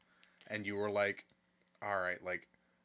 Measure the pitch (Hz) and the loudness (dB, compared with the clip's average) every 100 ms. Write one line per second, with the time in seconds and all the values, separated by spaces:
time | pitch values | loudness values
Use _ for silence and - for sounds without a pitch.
0 | _ _ - - - 107 101 101 104 101 | _ _ -20 -20 -8 -6 -2 0 2 4
1 | 101 98 - _ _ _ _ - 104 98 | 4 2 -8 _ _ _ _ -8 -2 0
2 | 90 90 90 90 - _ _ _ | 0 -2 -4 -4 -6 _ _ _